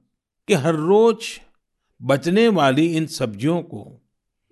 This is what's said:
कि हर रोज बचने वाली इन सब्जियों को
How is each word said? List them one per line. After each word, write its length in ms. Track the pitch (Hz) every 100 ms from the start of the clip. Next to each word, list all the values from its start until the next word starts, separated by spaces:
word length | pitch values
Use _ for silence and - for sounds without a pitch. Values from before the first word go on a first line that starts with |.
| _ _ _ _ -
कि 60 |
हर 220 | 180 143 160
रोज 640 | 156 208 233 220 - - - _ _ _ _ _
बचने 460 | 123 139 170 190 233
वाली 480 | 190 139 135 165 160
इन 120 | 156
सब्जियों 540 | - 127 98 135 175
को 400 | - 110 98 - _ _ _ _ _